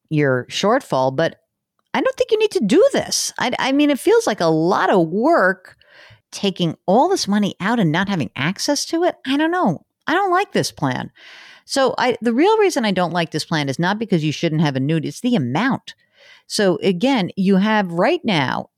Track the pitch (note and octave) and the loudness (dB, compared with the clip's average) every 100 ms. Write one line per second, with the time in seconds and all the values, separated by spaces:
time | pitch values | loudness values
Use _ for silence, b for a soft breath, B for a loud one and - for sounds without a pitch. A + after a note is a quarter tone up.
0 | - D3+ C#3 B2+ - - G3 C4 - C#3 | -4 0 2 0 -2 -4 0 0 0 -2
1 | C3 C3+ E3 - _ _ _ _ - - | 0 0 -4 -6 _ _ _ _ -8 -4
2 | A#4 - B4+ G#4+ G#4+ F#4 G3 D#4 C5+ B3+ | -2 -2 -2 0 0 0 2 4 4 0
3 | - - - - B3 - C4 C#4 D4 C4+ | -4 -6 -6 -6 -6 -2 0 2 2 2
4 | F4+ A#4 A4+ G#3 E3 D#3+ E3+ B3 F4+ G3+ | 2 2 2 0 2 2 2 0 2 2
5 | D#3+ G3 C#4+ D#4+ F#3 F#3 - - B B | 2 0 2 4 2 0 -10 -20 B B
6 | B B _ - G3 F3+ E3 - - A3 | B B _ -4 -4 0 -4 -2 2 2
7 | F4 F#4+ - G#3 G3 - F#3+ A#3+ E3 E3 | 4 0 0 0 -2 -4 -2 0 2 0
8 | G3 F#3 - - D3+ G3 - C#4+ - E4 | -2 -2 -4 -4 -4 -4 -4 -4 -2 0
9 | F4 - C4 C#4 D#4+ F4+ C4 C#3+ _ _ | 0 -2 -4 -2 0 0 0 -2 _ _
10 | - F4 G4 F4+ G4+ G3+ C3+ - C3+ B2+ | -4 -2 0 0 0 -4 -4 -4 -4 -4
11 | B2+ B B B B B - C#4 C4 - | -8 B B B B B -6 0 0 0
12 | B3 - A#3 A#3 G4 A4 G4 D4 A3 F3+ | -2 0 -2 2 2 4 2 2 0 0
13 | E3+ E3+ E3 D3+ - D#3+ C#3 B2+ F3 G#3+ | 0 -2 -2 -4 -4 -2 -2 -2 -2 -2
14 | A3 E3+ D#3 - E3 D#3 D3+ C3 C#3+ E3 | 0 0 0 -2 -2 0 0 0 -2 -2
15 | C#3 - B3 A#3 A#2+ D3 C4 F#3+ - - | -4 -6 -2 0 0 -2 -2 -4 -8 -20
16 | b b b b - - F#3+ E3 F#3 F3 | b b b b -10 0 0 2 0 0
17 | C4 B3+ E3 - F#3+ F#3+ G#3+ G#3+ F#3 E3+ | 0 0 -2 -2 2 2 2 0 0 0
18 | A#3 F4 A3 D#3+ B2 - - | 0 0 -2 -2 -2 -4 -8